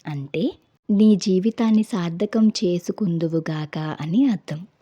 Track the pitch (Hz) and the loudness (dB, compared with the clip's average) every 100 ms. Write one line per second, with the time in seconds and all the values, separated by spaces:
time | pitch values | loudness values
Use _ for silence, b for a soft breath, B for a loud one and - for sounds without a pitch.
0 | - 147 139 156 240 - _ _ - 202 | -10 -10 -6 -4 -4 -6 _ _ -2 4
1 | 214 202 202 185 208 - 220 214 214 208 | 6 4 2 0 0 0 2 2 0 -2
2 | 170 170 208 226 220 - 185 175 - 190 | -4 -4 -2 2 2 2 0 -2 -4 -4
3 | 202 170 165 165 160 156 151 160 156 - | -2 -2 -2 -2 -4 -6 -6 -6 -8 -6
4 | 156 190 277 208 - 156 190 _ | -2 2 2 0 -6 -12 -12 _